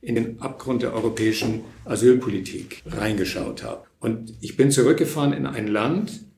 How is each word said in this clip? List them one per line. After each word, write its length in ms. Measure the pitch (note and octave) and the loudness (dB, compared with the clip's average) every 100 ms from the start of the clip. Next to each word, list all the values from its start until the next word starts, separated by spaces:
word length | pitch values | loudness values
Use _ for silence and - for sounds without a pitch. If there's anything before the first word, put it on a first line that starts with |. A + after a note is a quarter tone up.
in 140 | - | -2
den 260 | A#2 A2+ A2+ | -2 -2 -6
Abgrund 420 | C3+ - C3 A#2+ | -10 -8 -4 -2
der 120 | B2 | -2
europäischen 680 | A2+ A2 A2 A2 A2 A2+ A2+ - - | -2 -2 0 0 0 -2 -4 -8 -18
Asylpolitik 960 | - - B2 B2 A#2 G2 F#2 - - - D#2+ | -6 4 6 6 4 -4 -6 -10 -12 -16 -10
reingeschaut 760 | G#2 G#2+ G#2 F2+ - C#2+ - | -4 -2 0 -2 -2 -6 -8
habe. 180 | - - - _ | -10 -10 -14 _
Und 320 | A#2+ A2 - - | -4 -4 -8 -12
ich 160 | - - | -10 2
bin 140 | C3+ | 4
zurückgefahren 640 | C3+ B2 - A#2+ D3+ C#3+ | 6 4 4 2 2 0
in 120 | C#3+ | 0
ein 220 | C3+ A#2+ G#2+ | -4 -4 -2
Land 540 | G#2+ A#2 F3 G#3+ - - | 0 2 0 -4 -8 -18